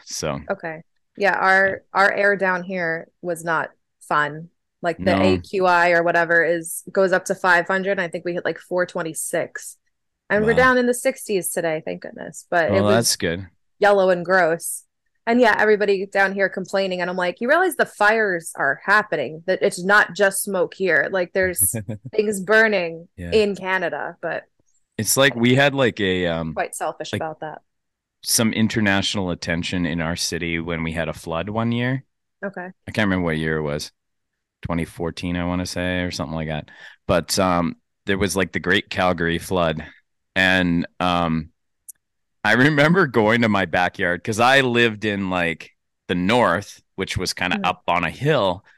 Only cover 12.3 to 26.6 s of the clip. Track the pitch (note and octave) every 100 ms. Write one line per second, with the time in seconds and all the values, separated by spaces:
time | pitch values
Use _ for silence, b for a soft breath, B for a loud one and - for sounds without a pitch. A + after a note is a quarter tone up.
12.3 | - - F3 D#3+ C#3+ G#3 G#3 A#2 - F2
13.3 | E2+ F#2 _ _ - G3+ G3+ F#3 F3 E3+
14.3 | F#3+ E3 E3+ - - _ _ _ _ -
15.3 | A#3+ A#3 G#3 G#3+ G#3 G3+ G3 G3 G3 G3
16.3 | G3 F#3+ G3 F3+ G3 G3 F3+ F3 F3+ F3+
17.3 | F3+ A#3+ D#4+ F#4 C4+ A3+ - G#3 A3+ G#3
18.3 | F3 D#3+ - C#3+ C3+ - G#3 G#3 D#3+ B2+
19.3 | D#3 F3 F#3 G3+ F#3 F3+ G#3 - F3 G3
20.3 | F#3+ - F#3+ D#3+ - F#3+ D3+ D3+ F#3 F3
21.3 | G3 F#3 F3 - A2+ G#2 G#2+ B2 G#3+ G#3
22.3 | G3 F#3 A3 A3 G3+ E3+ E3 E3+ - F2
23.3 | A3 G#3 F#3 F#3 F#3+ E3+ D3 - F3 E3
24.3 | D#3+ - _ _ _ _ - G#2+ C3+ C3+
25.3 | A#2+ A#2+ B2+ C#3+ C3+ B2 F#2+ F#2+ F#2 F2
26.3 | E2 D#2+ D#2+